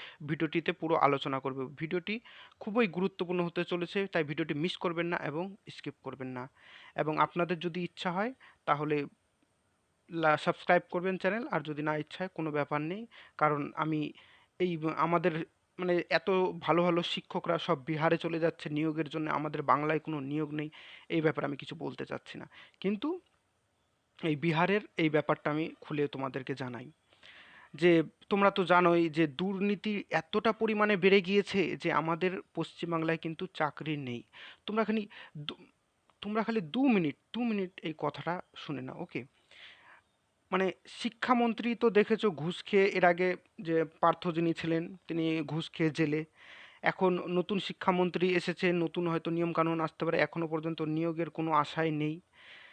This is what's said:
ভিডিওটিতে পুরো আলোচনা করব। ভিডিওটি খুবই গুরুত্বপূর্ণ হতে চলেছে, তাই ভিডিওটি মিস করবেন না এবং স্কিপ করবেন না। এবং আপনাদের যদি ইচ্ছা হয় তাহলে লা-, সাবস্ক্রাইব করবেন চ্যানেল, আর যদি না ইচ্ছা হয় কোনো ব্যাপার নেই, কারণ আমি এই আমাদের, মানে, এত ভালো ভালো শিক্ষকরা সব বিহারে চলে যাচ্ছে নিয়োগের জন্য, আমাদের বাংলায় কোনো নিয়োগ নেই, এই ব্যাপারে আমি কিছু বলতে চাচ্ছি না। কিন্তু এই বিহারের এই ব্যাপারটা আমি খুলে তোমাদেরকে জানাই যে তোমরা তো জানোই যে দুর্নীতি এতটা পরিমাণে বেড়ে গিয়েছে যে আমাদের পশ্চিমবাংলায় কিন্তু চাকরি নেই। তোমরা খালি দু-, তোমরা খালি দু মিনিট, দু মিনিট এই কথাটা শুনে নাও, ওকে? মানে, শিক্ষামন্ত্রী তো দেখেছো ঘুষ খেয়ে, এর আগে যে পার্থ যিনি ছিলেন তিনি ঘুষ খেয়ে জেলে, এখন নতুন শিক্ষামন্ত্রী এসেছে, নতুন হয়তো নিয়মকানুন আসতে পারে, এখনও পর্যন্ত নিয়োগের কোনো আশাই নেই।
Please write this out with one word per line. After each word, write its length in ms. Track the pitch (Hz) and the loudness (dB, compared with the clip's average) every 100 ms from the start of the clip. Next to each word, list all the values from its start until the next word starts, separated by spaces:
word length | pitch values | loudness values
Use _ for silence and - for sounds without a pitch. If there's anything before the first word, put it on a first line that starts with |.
| - - | -18 -12
ভিডিওটিতে 480 | 147 151 160 170 160 | -6 -2 0 0 -2
পুরো 240 | 175 160 160 | -2 0 4
আলোচনা 440 | 143 139 151 135 | 4 2 0 -4
করব। 340 | 135 131 131 139 | -4 -4 -8 -8
ভিডিওটি 440 | 156 175 170 220 - - - - | -6 -4 -4 -6 -8 -20 -20 -14
খুবই 280 | - 208 226 | -4 0 0
গুরুত্বপূর্ণ 560 | 160 190 - 175 180 | 0 -4 -2 -4 -2
হতে 200 | 175 180 | -2 -4
চলেছে, 440 | 170 175 170 202 196 | -4 -4 -4 -4 -2
তাই 160 | 180 | -2
ভিডিওটি 300 | 151 151 160 | -2 -2 -2
মিস 240 | 151 175 - | -2 -4 -2
করবেন 280 | 185 165 170 | -4 -2 -2
না 120 | 175 | -2
এবং 380 | - 143 190 196 - | -4 -6 -8 -12 -18
স্কিপ 240 | - 143 - | -14 -12 -10
করবেন 240 | 135 127 131 | -10 -10 -10
না। 220 | 127 127 _ - - - - | -10 -12 _ -20 -20 -8 -4
এবং 240 | 151 151 | -2 0
আপনাদের 400 | 151 180 170 175 | 0 0 -2 -2
যদি 240 | 175 170 | -4 -4
ইচ্ছা 280 | 175 - 185 | -6 -6 -4
হয় 220 | 170 220 262 - _ - | -2 -2 -6 -18 _ 0
তাহলে 400 | 147 151 151 143 - _ _ _ _ _ _ _ _ - | 0 2 0 -2 -10 _ _ _ _ _ _ _ _ -10
লা-, 260 | 165 160 151 | 0 2 4
সাবস্ক্রাইব 460 | - 165 - 180 - | 2 0 4 4 4
করবেন 260 | 180 180 185 | -2 -2 -2
চ্যানেল, 300 | 185 214 277 | -2 -2 -2
আর 140 | 180 | -2
যদি 200 | 147 147 | -2 -4
না 160 | 151 151 | -2 -2
ইচ্ছা 200 | 151 - | -4 -8
হয় 100 | 185 | -8
কোনো 180 | - 160 | -4 -2
ব্যাপার 300 | 147 139 147 | -2 0 -2
নেই, 260 | 151 196 226 - - - | -2 -6 -10 -18 -18 0
কারণ 340 | 151 147 143 - | 2 2 -2 -4
আমি 380 | 156 156 147 - - - _ - | -2 -2 -4 -8 -20 -20 _ -4
এই 180 | 180 165 156 151 | -2 -2 -2 0
আমাদের, 480 | 160 170 180 160 - _ _ - | 2 2 2 -2 -6 _ _ -6
মানে, 260 | 180 175 - | 0 0 0
এত 200 | 165 - 190 185 170 | 0 2 2 0 0
ভালো 240 | 151 160 | 2 4
ভালো 200 | 175 170 | 4 2
শিক্ষকরা 540 | 175 - - 185 170 165 | 0 -4 -6 -4 -2 -2
সব 280 | - 156 127 | 0 -2 -2
বিহারে 320 | 156 160 165 | 0 2 2
চলে 220 | 170 165 | 0 -2
যাচ্ছে 300 | 165 156 160 | -2 -2 -4
নিয়োগের 400 | 147 160 156 151 | -2 -2 -2 -4
জন্য, 220 | 156 156 | -4 -2
আমাদের 300 | 147 151 147 | -2 -2 -2
বাংলায় 380 | 139 131 147 156 | 2 2 2 -2
কোনো 200 | - 151 | -2 -6
নিয়োগ 340 | 135 147 151 | -4 -4 -4
নেই, 160 | 151 151 - - - - | -6 -8 -10 -20 -20 -4
এই 120 | 170 | 0
ব্যাপারে 240 | 156 147 143 | 0 0 -4
আমি 120 | 139 | -6
কিছু 180 | 139 156 | -10 -10
বলতে 300 | 143 - 135 | -8 -8 -8
চাচ্ছি 320 | 135 - - | -8 -10 -14
না। 120 | - - - _ | -16 -18 -20 _
কিন্তু 400 | 185 208 294 359 - _ _ _ _ _ _ _ _ - | -4 -2 -4 -6 -10 _ _ _ _ _ _ _ _ -6
এই 120 | 165 151 | -4 0
বিহারের 460 | 165 156 180 202 240 - | 0 2 2 0 -2 -2
এই 120 | 160 | 2
ব্যাপারটা 420 | 147 147 151 - | 2 2 0 0
আমি 240 | 151 160 - | -2 -4 -8
খুলে 260 | - 151 143 | -6 -2 -2
তোমাদেরকে 480 | 135 135 135 131 135 | -2 -6 -6 -6 -6
জানাই 360 | 131 120 127 - _ _ - - - - - | -8 -10 -14 -20 _ _ -20 -20 -20 -20 -20
যে 300 | 147 175 165 151 - - | 2 6 6 4 -4 -2
তোমরা 220 | 202 202 | 4 4
তো 140 | 196 175 | 4 6
জানোই 440 | 180 175 170 170 | 6 8 6 4
যে 180 | 151 160 | 2 0
দুর্নীতি 760 | 131 185 196 202 202 214 208 - | 0 -4 0 0 0 -2 -4 -2
এতটা 420 | 160 - 208 226 | -2 0 0 0
পরিমাণে 460 | 214 220 214 208 202 | 2 0 2 2 4
বেড়ে 240 | 185 196 | 6 6
গিয়েছে 560 | 180 202 196 196 151 147 | 6 2 2 2 0 0
যে 140 | 170 | 0
আমাদের 500 | 151 160 165 180 180 - - | 0 0 0 0 -2 -8 -8
পশ্চিমবাংলায় 600 | 160 - 170 165 160 165 | -8 -6 -4 -2 0 -2
কিন্তু 300 | 165 165 190 | -4 -6 -8
চাকরি 440 | - 156 - 151 151 | -2 -4 -4 -6 -6
নেই। 260 | 131 120 - - - - - | -6 -8 -10 -20 -20 -14 -4
তোমরা 200 | 214 220 | -2 0
খালি 220 | 220 208 - - 156 | 0 -4 -12 -16 -14
দু-, 180 | 147 - - _ _ _ _ _ | -12 -14 -18 _ _ _ _ _
তোমরা 220 | 202 214 | -4 -2
খালি 180 | 220 220 | -2 -2
দু 260 | 160 226 277 | -2 2 4
মিনিট, 300 | 214 156 - _ | 4 2 -2 _
দু 100 | 220 | -4
মিনিট 280 | 240 208 185 - | -2 -2 -4 -8
এই 100 | 170 156 | -10 -6
কথাটা 440 | 147 - 151 180 - - | -6 -4 -4 -6 -8 -14
শুনে 260 | - 139 | -10 -8
নাও, 200 | 131 - | -8 -10
ওকে? 240 | 175 139 127 _ _ - - - - - _ _ _ _ _ | -10 -10 -10 _ _ -20 -20 -20 -20 -20 _ _ _ _ _
মানে, 200 | 185 190 - - | 0 0 -2 -12
শিক্ষামন্ত্রী 880 | - 240 - - 247 233 220 226 233 | -8 -8 -4 0 2 2 0 -2 2
তো 140 | 233 | 4
দেখেছো 420 | 202 - 220 214 | 4 4 2 0
ঘুষ 320 | 147 156 180 | 0 -4 -6
খেয়ে, 220 | - 202 196 | 0 4 4
এর 200 | 190 180 | 6 4
আগে 300 | 175 185 180 - - | 4 2 -2 -8 -10
যে 240 | 165 165 160 - | -2 0 0 2
পার্থ 280 | 170 156 180 | 2 4 0
যিনি 260 | 165 170 | 0 0
ছিলেন 420 | 165 165 165 175 190 - | 0 0 -2 -2 -10 -6
তিনি 340 | 165 160 160 | -2 0 0
ঘুষ 300 | 147 151 160 | -2 -4 -6
খেয়ে 180 | - 160 | 0 0
জেলে, 360 | 143 156 151 160 _ - - - - | 2 0 0 -4 _ -20 -20 -20 -4
এখন 380 | - - 190 180 175 | -2 2 2 2 0
নতুন 320 | 180 175 202 | -2 0 -2
শিক্ষামন্ত্রী 760 | - - - 180 180 170 185 180 | -4 -2 2 2 2 2 2 2
এসেছে, 380 | 180 170 185 | 0 0 0
নতুন 340 | 175 165 180 175 | 2 0 0 -2
হয়তো 240 | 165 165 | -2 -2
নিয়মকানুন 500 | 165 170 165 165 165 | 0 0 2 2 0
আসতে 240 | 160 - 160 | -2 -2 -2
পারে, 140 | 165 | 2
এখনও 280 | 147 170 165 | 0 0 -4
পর্যন্ত 340 | 160 156 165 | -4 -4 -4
নিয়োগের 480 | 156 156 170 160 165 | -2 -2 -2 -2 -4
কোনো 220 | - 160 | -2 2
আশাই 400 | 156 - - 160 | 2 2 0 0
নেই। 300 | 151 151 165 - - - - - | 0 -2 -4 -12 -20 -20 -20 -20